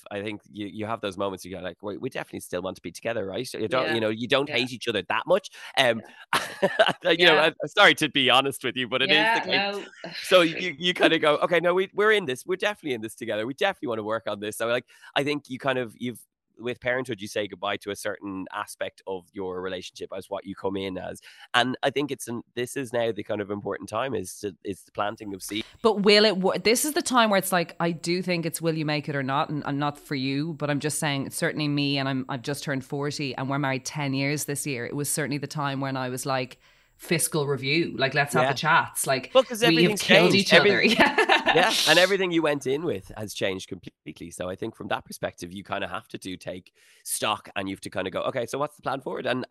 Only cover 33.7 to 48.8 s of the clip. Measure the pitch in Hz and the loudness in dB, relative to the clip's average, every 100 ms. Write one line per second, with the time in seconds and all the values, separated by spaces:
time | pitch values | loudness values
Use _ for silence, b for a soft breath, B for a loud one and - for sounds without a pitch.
33.7 | 131 - 151 143 135 139 147 143 139 151 | -2 -6 -4 -2 0 0 -2 -4 -6 -4
34.7 | 123 120 143 143 - 139 143 139 156 139 | -6 -6 -4 -4 -2 -2 -4 -6 -4 -4
35.7 | 135 135 131 127 127 139 131 127 - b | -2 -4 -4 -4 -4 -2 -2 -4 -10 b
36.7 | b b b - 165 - 160 139 139 135 | b b b -2 0 0 0 0 -2 0
37.7 | 160 165 - 135 143 139 160 135 127 156 | 0 0 0 0 2 2 2 2 2 4
38.7 | 160 123 - 151 131 - 254 - 220 240 | 4 2 -2 0 0 4 4 4 2 4
39.7 | 160 175 196 - 190 180 190 - 165 202 | 6 4 4 6 8 8 4 6 6 8
40.7 | 196 226 240 302 - 415 - - 160 190 | 6 4 4 4 4 4 4 4 4 4
41.7 | - - 165 185 196 185 165 156 147 131 | 4 4 6 6 4 0 2 2 0 0
42.7 | 139 165 98 - - 104 - 104 95 - | -2 -2 -4 -8 -10 -10 -4 -2 -2 -8
43.7 | 90 - _ - - 85 - 90 92 113 | -12 -14 _ -18 -16 -12 -8 -6 -6 -8
44.7 | - 107 113 - - 90 - 87 98 92 | -8 -6 -6 -8 -8 -8 -8 -12 -12 -8
45.7 | 101 92 95 - 104 95 90 - 90 - | -6 -6 -8 -10 -12 -10 -10 -10 -12 -14
46.7 | _ b b - - 117 104 - 104 98 | _ b b -8 -4 -2 -4 -6 -6 -6
47.7 | 95 95 101 92 92 - 127 120 135 147 | -6 -8 -6 -4 -4 -4 -4 -4 -4 -6
48.7 | - | -6